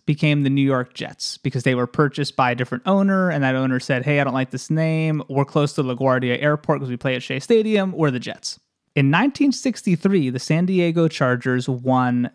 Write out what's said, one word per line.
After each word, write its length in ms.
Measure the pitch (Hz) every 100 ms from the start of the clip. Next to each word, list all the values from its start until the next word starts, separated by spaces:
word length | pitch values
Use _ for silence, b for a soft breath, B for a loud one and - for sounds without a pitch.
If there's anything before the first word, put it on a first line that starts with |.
| -
became 340 | 147 156 147
the 80 | 139
New 160 | 139 135
York 300 | 127 123 -
Jets 420 | 160 - - -
because 260 | 139 131
they 120 | 131 123
were 100 | 120
purchased 500 | - 147 147 139 -
by 160 | 127
a 40 | 123
different 280 | 123 123 190
owner, 420 | 196 196 190 180
and 140 | 147
that 120 | 131 131
owner 240 | 131 127
said, 240 | - 127
"Hey, 160 | 131 143
I 40 |
don't 100 | 135
like 160 | 131 131
this 220 | - -
name. 520 | 156 160 160 160 151 -
We're 160 | 135 139
close 280 | 156 147
to 100 | -
LaGuardia 580 | 131 123 135 127 127 120
Airport 400 | 147 151 - 143
'cause 80 | 135
we 80 | 123
play 180 | 135 127
at 80 |
Shea 160 | - 131
Stadium. 520 | - 226 220 208 190
We're 200 | 165 151
the 80 | 123
Jets." 400 | 107 - - - _ _ _ 147
In 160 | 139
nineteen 400 | 165 269 - 285
sixty-three, 760 | 240 269 - 202 170 196 196 131
the 80 | 123
San 260 | - 160 180
Diego 420 | 185 170 170 165
Chargers 640 | - 131 123 127 127 123
won 600 | 127 127 127 127 123 123